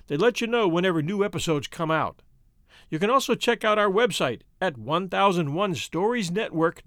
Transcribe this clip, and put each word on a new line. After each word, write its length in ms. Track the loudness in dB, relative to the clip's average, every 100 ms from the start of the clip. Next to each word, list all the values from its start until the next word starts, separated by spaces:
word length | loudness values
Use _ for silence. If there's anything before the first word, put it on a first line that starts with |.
| -8
they 100 | 0
let 240 | 0 0
you 60 | -2
know 200 | 0 2
whenever 340 | 2 2 2
new 220 | 0 -2
episodes 440 | -2 -2 -2 -2 -4
come 240 | -6 -2
out. 300 | 0 -2 -6 _ _ _ _ _ -20 -8
You 100 | -2
can 100 | 2
also 260 | 2 2 0
check 280 | 0 0
out 160 | 2 2
our 100 | 2
website 520 | 2 2 0 -2 -4 _ -4
at 180 | -4 -4
one 300 | -2 -2 -2
thousand 460 | 2 2 2 0
one 220 | 0 -2 -2
stories 540 | -4 -2 0 0 -2
network 540 | -4 -4 0 0 -2